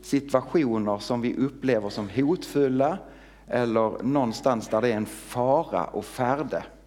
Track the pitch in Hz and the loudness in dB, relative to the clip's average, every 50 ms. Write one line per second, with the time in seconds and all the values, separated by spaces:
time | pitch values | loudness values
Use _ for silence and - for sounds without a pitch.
0 | - - - 139 135 139 - 131 123 - - 175 151 123 113 110 107 104 104 101 | -4 0 0 0 0 2 0 0 0 2 0 2 2 2 2 0 0 0 0 -2
1 | 101 - 127 120 117 120 - - 127 139 135 - - 131 127 110 101 101 101 - | -2 -2 -2 0 0 -2 0 0 -2 -2 -2 -2 0 2 2 2 0 -2 -6 -6
2 | 107 98 92 120 139 143 180 180 - - - 143 139 135 127 131 135 147 180 196 | -8 -4 -2 0 2 2 0 0 -4 -4 0 2 2 2 4 2 2 2 0 -2
3 | - - - - - - - - - - - 120 123 117 110 113 113 110 - - | -8 -16 -20 -20 -20 -20 -20 -20 -10 -4 -2 0 0 2 2 2 2 2 0 -2
4 | - 120 143 147 131 113 110 - - 139 123 113 - - - 110 113 123 113 107 | -2 0 2 2 2 0 -2 0 2 2 2 2 -2 0 0 2 2 2 0 0
5 | 107 104 - - - - - 123 123 127 135 156 170 - - 90 85 - - 101 | -2 -4 -8 -14 -14 -10 -4 -2 2 4 4 2 2 0 -2 -2 -2 -2 -4 -6
6 | 101 - - - 127 120 135 143 151 123 95 82 - - - - - | -8 -8 -4 -2 0 0 0 0 -2 -4 -4 -4 -6 -6 -16 -20 -20